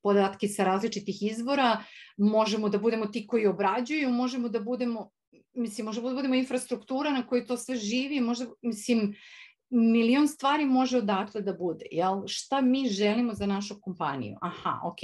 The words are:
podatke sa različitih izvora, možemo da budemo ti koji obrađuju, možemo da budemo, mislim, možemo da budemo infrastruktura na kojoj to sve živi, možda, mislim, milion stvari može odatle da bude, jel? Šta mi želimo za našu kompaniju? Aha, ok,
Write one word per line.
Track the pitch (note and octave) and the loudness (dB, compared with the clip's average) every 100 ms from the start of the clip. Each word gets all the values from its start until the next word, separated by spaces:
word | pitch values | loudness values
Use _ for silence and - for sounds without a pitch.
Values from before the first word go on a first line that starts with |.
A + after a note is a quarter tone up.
podatke | G3+ G3+ G3 G3 G3+ | 2 4 4 0 -4
sa | G3+ | 0
različitih | F#3 G3 A3+ G#3+ G3+ F3+ | 2 2 0 -4 -6 -4
izvora, | G#3 A3 A#3+ C#4+ B3 G#3+ - - - - | -4 -4 -2 2 2 2 -4 -20 -18 0
možemo | G#3 G#3+ G#3+ A3 G#3+ | 2 4 2 2 0
da | G3+ | 2
budemo | A3+ A3+ G#3 | 0 0 -4
ti | A#3 G#3+ | -6 -2
koji | A#3 G#3 | 2 2
obrađuju, | F3+ G3 A3+ A#3+ D#4 C4 | 2 0 0 -2 -2 0
možemo | A#3+ B3 B3+ A#3 | 0 0 -2 -4
da | A3 | -4
budemo, | G#3 B3 A#3+ A3+ - _ _ - _ | -4 -4 -4 -4 -10 _ _ -20 _
mislim, | B3+ A3+ A3 G#3+ | -8 -6 -6 -6
možemo | G#3+ A#3+ | -6 -4
da | |
budemo | B3+ C4+ | -2 0
infrastruktura | B3+ B3+ B3+ - A#3 - C4 D4 | 0 0 -4 -4 -8 -4 -4 0
na | C4+ A#3 | -2 0
kojoj | B3 A#3+ | -2 -2
to | A#3+ | -6
sve | - B3+ | -4 -4
živi, | G3+ B3 C#4 C#4+ | -2 -2 0 0
možda, | A#3 A#3+ A#3+ - | 0 -2 -6 -6
mislim, | A#3+ G#3+ - A#3 G#3 - - - - _ _ | -6 -4 0 2 0 -4 -16 -20 -20 _ _
milion | B3 A3+ A#3 A#3 C4+ D4 | 4 4 6 4 4 4
stvari | - C4+ D4+ | 2 0 2
može | C#4+ B3+ B3+ B3 | 4 2 4 2
odatle | G#3 F#3+ G3+ G#3+ | 2 0 -2 -4
da | G3 | -4
bude, | F3+ F3+ D#3+ - | -2 -4 -4 -4
jel? | D#3 F#3 G3 F#3+ | 0 0 0 -4
Šta | - - C#4 | -8 -2 2
mi | B3+ C4+ B3+ | 4 2 0
želimo | G3 G#3 A3+ A#3+ | 2 2 2 0
za | G3 G3+ | -2 -2
našu | G3 G3+ G3+ | -2 -4 -10
kompaniju? | F#3+ F3 D#3 C#3 G#2 - | -10 -4 -4 -2 -6 -6
Aha, | F3 - F3 - | -8 -6 -6 -4
ok, | E3+ - | -6 -4